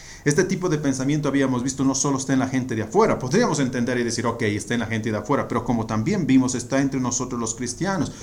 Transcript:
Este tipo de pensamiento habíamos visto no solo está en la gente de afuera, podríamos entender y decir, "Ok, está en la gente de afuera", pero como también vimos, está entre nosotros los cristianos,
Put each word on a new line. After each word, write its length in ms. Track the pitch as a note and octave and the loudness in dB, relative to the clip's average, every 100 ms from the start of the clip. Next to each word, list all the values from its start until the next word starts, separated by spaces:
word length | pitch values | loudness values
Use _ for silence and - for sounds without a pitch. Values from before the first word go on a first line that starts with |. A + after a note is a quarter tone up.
| - - | -18 -4
Este 200 | D3 D3+ | 0 2
tipo 240 | F3+ F#3+ F3+ | 2 0 0
de 100 | D3+ | 0
pensamiento 500 | C#3+ C3 C3 D3+ D3 | 0 0 0 0 0
habíamos 360 | C#3 C3 B2 | 2 2 0
visto 180 | C3 C3 | -2 0
no 140 | C3+ C3 | 0 2
solo 200 | C#3+ C3+ | 0 0
está 160 | C3 | 0
en 60 | C3+ | 0
la 80 | B2+ | 2
gente 300 | C3 A#2+ A2 | -2 -2 -4
de 80 | |
afuera, 340 | G#2 G3 G#3+ A2 | 0 4 4 2
podríamos 400 | B2+ E3+ A#3 C#3+ | 0 2 2 2
entender 400 | B2+ B2 A#2+ B2 | 0 0 0 0
y 60 | |
decir, 200 | A#2+ A#2 | 0 0
"Ok, 180 | A#2 A2+ | -2 0
está 320 | A2 G#2 - | -2 -2 -2
en 40 | A#2+ | -2
la 80 | G#2+ | -2
gente 240 | A2+ A2+ | -2 -2
de 80 | G#2 | -4
afuera", 300 | G2 C#3 - | 0 0 0
pero 160 | A#2+ | -2
como 200 | A2+ A#2 | 0 -2
también 440 | A2 A2 A#2 G3+ C3+ | 0 0 0 0 4
vimos, 260 | C3 B2+ | 6 6
está 260 | B2 A2 C3+ | 0 -2 0
entre 200 | C#3 C3+ | 0 0
nosotros 400 | B2 A#2 B2 A#2+ | -2 -2 -4 -4
los 160 | A2+ - | -4 -4
cristianos, 560 | B2 - F3+ F#3+ A2+ - | -6 -4 -2 -2 -4 -6